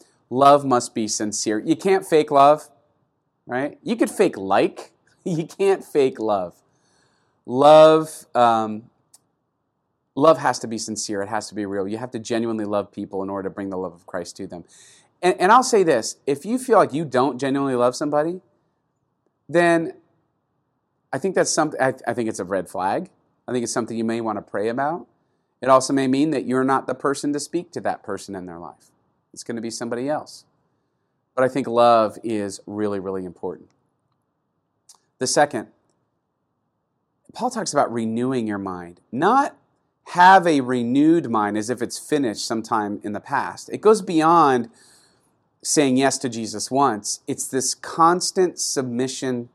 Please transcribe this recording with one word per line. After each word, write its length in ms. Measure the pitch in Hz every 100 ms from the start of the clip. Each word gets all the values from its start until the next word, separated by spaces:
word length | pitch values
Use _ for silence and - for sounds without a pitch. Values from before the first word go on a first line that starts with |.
| _ _ _
love 340 | 120 139 143
must 300 | 139 123 -
be 140 | 120 107
sincere. 500 | - 107 104 113 107
You 180 | 107 -
can't 300 | 196 190 185
fake 240 | 160 151
love, 400 | 143 143 151 - _ _ _ _ _ _ _ -
right? 320 | 123 143 -
You 140 | - 233
could 140 | -
fake 280 | - 185 -
like, 540 | 95 101 165 - - _ _
<laughs> 160 | _
you 200 | 185 165
can't 400 | 160 - 196 185
fake 360 | - 151 131 -
love. 340 | 107 101 87 - _ _ _ _ _ _ _ _
Love, 840 | - 123 143 156 156 160 156 - -
um, 500 | 120 117 113 110 107 123 _ _ _ _ _ _ _ _ _ _ _ _
love 240 | - 151 156
has 200 | 147 123
to 60 | 113
be 120 | 113
sincere. 420 | - 104 - 101
It 80 | 101
has 200 | 110 -
to 60 |
be 120 | 98 98
real. 200 | 101 98
You 120 | 110
have 140 | 123
to 60 | 117
genuinely 460 | 107 117 117 113
love 260 | 104 104 101
people 320 | - 101 95
in 60 | 98
order 220 | 98 95
to 40 |
bring 140 | 87 98
the 80 | 92
love 160 | 92
of 140 | 85 -
Christ 300 | 90 87 -
to 100 | 95
them. 180 | 87 - _ - _ _ _
And, 120 | 180 180
and 100 | 175
I'll 120 | 240
say 200 | 254 220
this, 340 | 165 123 - - -
if 180 | 143
you 140 | 202 254
feel 200 | 254 214
like 140 | 139
you 120 | 139
don't 340 | 156 123 139 127
genuinely 360 | 135 139 139
love 220 | 123 123 127
somebody, 440 | 147 147 160 185 - _ _ _ _ _ _ _ _ _ -
then 460 | 165 175 165 165 - _ _ _ _ _ _ _ _ _ _ _
I 60 | 135
think 160 | 190
that's 160 | 185 160
something, 300 | - 151 -
I, 140 | 131 127 117
I 80 |
think 140 | 117 110
it's 100 | 107
a 60 |
red 240 | 90 95 90
flag. 420 | 95 95 127 180 _ _ _ -
I 40 |
think 100 | 123
it's 100 | 117
something 240 | 127 110 113
you 80 |
may 160 | 113 117
wanna 220 | 113 104
pray 260 | - 101 110
about. 380 | 123 139 175 - _ _ _ _ _
It 80 | 131
also 240 | 131 131
may 140 | 135 135
mean 240 | 135 160
that 140 | 135
you're 200 | 104 127
not 220 | 131 135 -
the 80 |
person 380 | 127 147 139 143
to 80 | 147
speak 320 | 143 175 170
to 80 | 123
that 220 | 107 85
person 340 | - 98 - 98
in 100 | 90
their 120 | 85
life. 320 | 82 - _ _ _ _ _
It's 100 | -
gonna 180 | - 117
be 100 | 113
somebody 380 | 113 117 120 135
else. 360 | 147 - - _ _ _ _ _ _ _ _ _
But 100 | -
I 40 | 131
think 180 | 135 117
love 520 | 120 120 117 107 95
is 380 | 117 107 101 92 -
really, 340 | 104 104 101
really 240 | 92 95
important. 460 | 90 - 95 - - _ _ _ _ _ _ _ _ _ _ _ _ _ _ _
The 80 | 170
second, 420 | 160 147 117 - _ _ _ _ _ _ _ _ _ _ _ _ _ _ _ _
Paul 180 | - 240
talks 220 | 233 175
about 180 | 143 113
renewing 560 | 117 113 113 127 131 107
your 120 | 101
mind, 420 | 98 90 87 87 _
not 460 | 117 185 262 294 - _ _ _ _ -
have 360 | 175 180 190 175
a 140 | 147
renewed 680 | 123 127 117 135 151 170 131
mind 260 | 113 104 107
as 140 | 107
if 100 | 113
it's 180 | 120 -
finished 480 | - 147 123 101 -
sometime 540 | 113 110 113 104 107
in 100 | 107
the 80 | 104
past. 500 | - 135 90 - -
It 80 | 117
goes 220 | 208 214
beyond 640 | 190 160 156 170 147 127 110 _ _ _ _ _ _ _ _ _
saying 340 | - 156 139 127
yes 200 | 135 -
to 100 | 131
Jesus 420 | 117 110 107 -
once. 500 | 131 139 104 - - -
It's 220 | 131 -
this 260 | 135 -
constant 880 | - - - 165 180 - 196 180 -
submission 880 | - 143 127 117 131 131 135 123 120